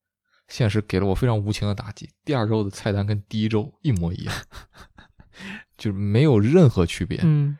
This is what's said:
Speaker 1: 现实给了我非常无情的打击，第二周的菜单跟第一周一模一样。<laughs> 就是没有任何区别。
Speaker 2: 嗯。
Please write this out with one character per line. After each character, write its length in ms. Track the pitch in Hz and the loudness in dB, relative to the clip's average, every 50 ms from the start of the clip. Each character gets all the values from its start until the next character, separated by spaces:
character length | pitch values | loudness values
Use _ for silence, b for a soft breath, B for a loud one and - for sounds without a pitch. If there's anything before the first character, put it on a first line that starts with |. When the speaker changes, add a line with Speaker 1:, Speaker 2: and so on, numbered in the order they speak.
| _ _ _ _ _ _ _ _ _ | _ _ _ _ _ _ _ _ _
Speaker 1:
现 220 | _ - - 135 104 | _ -4 -2 -2 0
实 120 | 95 107 | 0 0
给 180 | 101 - - 92 | -2 0 -2 0
了 60 | 98 | 0
我 100 | 98 92 | 0 0
非 100 | - 131 | 0 0
常 140 | 123 113 104 | 0 0 0
无 100 | 101 104 | -2 -4
情 160 | 107 - 107 | -4 -4 -4
的 80 | 104 101 | -4 -4
打 200 | 101 117 107 - | -6 -10 -14 -16
击， 160 | - - 151 _ _ _ | -18 -20 -20 _ _ _
第 100 | 156 147 | -4 -2
二 100 | 127 107 | -2 0
周 160 | 107 113 110 | 0 0 0
的 80 | 104 98 | -2 -2
菜 220 | - - - 110 | -6 -6 -4 -2
单 140 | 101 101 101 | -2 0 0
跟 180 | 104 107 101 - _ | -2 -2 -4 -6 _
第 120 | - 110 | -4 -2
一 60 | 107 | -2
周 260 | 110 110 104 107 - - _ - | 0 0 -2 -4 -4 -12 _ -2
一 80 | 156 117 | -2 0
模 180 | 87 85 82 | 0 0 -4
一 140 | 90 - - | -4 -6 -8
样。 100 | 98 - - - _ - - - _ B B B B _ - - | -8 -8 -10 -12 _ -20 -20 -20 _ B B B B _ -20 -20
<laughs> 760 | _ _ _ - _ _ - 190 196 196 214 - _ _ | _ _ _ -20 _ _ -20 -18 -16 -16 -18 -20 _ _
就 120 | _ - 110 | _ -6 -6
是 80 | 98 | -4
没 260 | 95 104 101 104 117 151 | -2 -2 0 2 4 4
有 140 | 160 127 | 6 6
任 320 | 104 101 117 151 185 170 123 | 4 4 6 6 6 6 6
何 160 | - 98 85 | 6 4 0
区 200 | - - - 90 | 0 0 -6 -6
别。 140 | - - - - | -6 -4 0 2
Speaker 2:
嗯。 340 | 165 151 147 143 143 143 | 2 2 2 0 -2 -4